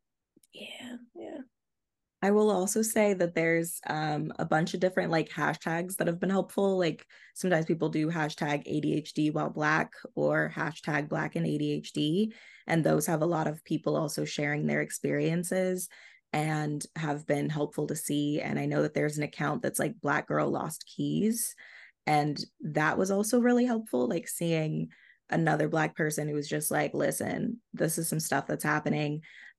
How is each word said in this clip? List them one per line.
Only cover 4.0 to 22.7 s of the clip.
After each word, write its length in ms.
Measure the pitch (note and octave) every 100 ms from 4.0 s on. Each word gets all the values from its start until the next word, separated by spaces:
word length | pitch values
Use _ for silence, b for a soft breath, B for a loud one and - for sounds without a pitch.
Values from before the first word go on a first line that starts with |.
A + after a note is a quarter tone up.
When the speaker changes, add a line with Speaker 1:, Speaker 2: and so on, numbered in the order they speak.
| D#3 D3+ D#3 -
Speaker 2:
a 80 | E3
bunch 280 | D#3 F3
of 60 | F3+
different, 320 | F#3 F#3 E3+
like, 160 | E3 D3+
hashtags 680 | - D3 D#3+ - E3 F3+ F#3+
that 100 | E3
have 100 | E3+
been 120 | F#3+
helpful. 460 | F#3+ F#3 - G3 F#3
Like, 280 | E3+ - - B B
sometimes 320 | - F#3 E3 D#3+
people 240 | E3 D#3+
do 200 | D#3+ D#3
hashtag 520 | E3+ D3+ - D3+ D3
A 160 | - D3+
D 140 | D3+
H 180 | D3+ D3
D 180 | - D3+
while 200 | D3+ D3+
Black 420 | - D3+ D#3 D#3+ - - -
or 340 | D3 D3+ D#3
hashtag 560 | D#3+ E3 E3 - D3 D3+
Black 280 | D#3 D3+ E3+
and 100 | D#3+
A 120 | D3
D 140 | D3
H 200 | D3 -
D. 400 | D3 D3+ F3 A3 B B B -
And 160 | E3
those 240 | D#3 D#3 D3+
have 140 | D#3
a 60 | D#3+
lot 200 | D#3+ D#3
of 160 | D#3
people 320 | - D3+ D#3+
also 300 | D3+ D#3 -
sharing 420 | D3+ - D3 D3 D3+
their 140 | D3
experiences 1080 | D3+ - D3 D3 D3+ E3+ F3 F#3 F#3 F#3 - B B B _
and 520 | D3+ D#3 D#3 D3+ D3 - D#3+
have 300 | D#3 D3 D#3
been 240 | D3 D3
helpful 360 | D3+ D3 - D3+
to 80 |
see. 460 | D#3 - D3 D3 D3
And 180 | D3 C#3+
I 60 | C#3+
know 160 | D3
that 120 | D3+
there's 240 | D3 D3+ D3+
an 60 |
account 380 | D3 - D3 D3
that's, 160 | C#3+ -
like, 220 | D3+ D3+
Black 260 | C#3+ D3 -
Girl 240 | D3+ D3+
Lost 360 | D3 - - -
Keys. 680 | - C#3+ D3+ G#3 A#3 - - B B B _ -
And 360 | D3+ D3 C#3+ - _
that 340 | G#3